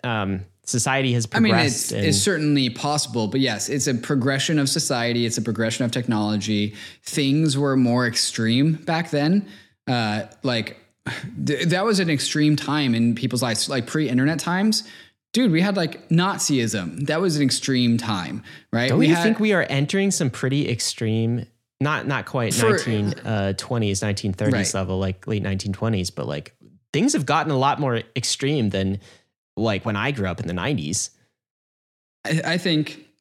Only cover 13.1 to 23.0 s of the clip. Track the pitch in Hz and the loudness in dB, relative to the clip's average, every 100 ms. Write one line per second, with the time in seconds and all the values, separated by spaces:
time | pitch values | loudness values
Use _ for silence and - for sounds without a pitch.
13.1 | 113 127 123 123 117 - 135 123 156 139 | 2 -2 -2 -2 -2 -2 -4 -2 -2 0
14.1 | 123 139 156 170 180 214 214 - - - | 2 2 0 -2 0 2 0 -4 -20 -20
15.1 | _ _ 226 254 160 196 190 160 - - | _ _ 2 4 4 2 0 -2 -6 0
16.1 | 170 185 - - 135 113 98 85 87 143 | 2 2 0 0 2 0 -2 -4 -6 -2
17.1 | 156 185 151 135 - - 127 120 117 117 | 0 2 2 2 0 0 2 4 2 0
18.1 | 98 78 113 - - - 113 127 - 151 | -4 -4 -8 -12 -20 -6 -2 2 4 6
19.1 | 170 214 214 214 185 - 139 143 196 196 | 6 4 2 2 2 2 0 0 2 2
20.1 | 190 143 - 131 143 - 113 - - 110 | 2 -2 0 -2 0 0 -2 -4 -2 0
21.1 | 113 113 120 - _ _ - 147 143 - | 2 0 -2 -6 _ _ -4 0 0 -2
22.1 | 131 - 185 113 110 - 165 123 107 | -4 -2 -2 0 2 2 2 0 0